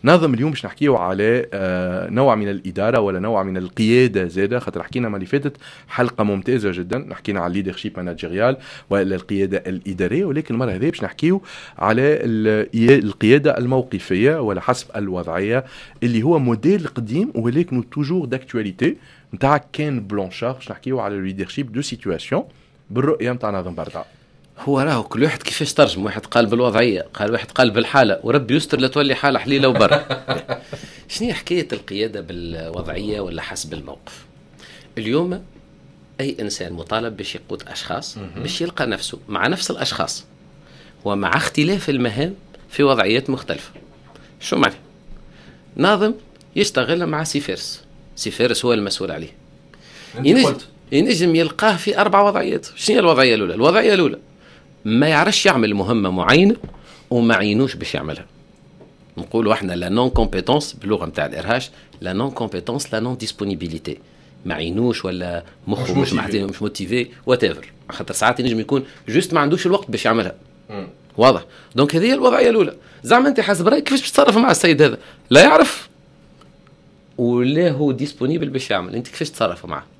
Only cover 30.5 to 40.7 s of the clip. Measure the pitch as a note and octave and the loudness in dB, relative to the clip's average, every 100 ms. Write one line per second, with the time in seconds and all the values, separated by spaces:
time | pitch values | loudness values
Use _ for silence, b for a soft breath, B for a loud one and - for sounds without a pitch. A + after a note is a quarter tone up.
30.5 | B2 - - - - - - A#3 D#3 - | -10 -10 -18 -18 -20 -14 -6 -4 -4 -4
31.5 | F3 D#3 A2 - G2 A2 G2+ E2+ F2 E2+ | -4 -4 -8 -8 -6 -4 -6 -10 -10 -10
32.5 | E2 E2 F2 E2 D#2+ G#2 G#2 F#2+ E2 - | -10 -8 -8 -8 -6 -6 -6 -6 -8 -10
33.5 | F#2+ D#2 D#2+ C#2 C2+ - - - - - | -10 -10 -12 -14 -18 -20 -20 -20 -20 -20
34.5 | - B B B - A2 C#3 F3 - - | -20 B B B -10 -4 -4 -4 -8 -14
35.5 | - - _ - - _ - C3+ - G#2 | -20 -20 _ -20 -20 _ -10 -8 -8 -10
36.5 | - F2 E2+ - A2 A#2 G2+ F#2+ - - | -10 -10 -12 -6 -6 -6 -10 -12 -12 -12
37.5 | G2 - F2+ - F#2+ - - F#2+ D#2+ B2 | -14 -12 -14 -8 -8 -8 -14 -14 -10 -8
38.5 | - E3+ - B2 G2 - - - G2 G#2 | -6 -8 -4 -4 -4 -8 -12 -8 -2 0
39.5 | F3+ - - C3 - - - - - - | -2 -4 -4 -4 -4 -4 -6 -14 -20 -20
40.5 | - b | -20 b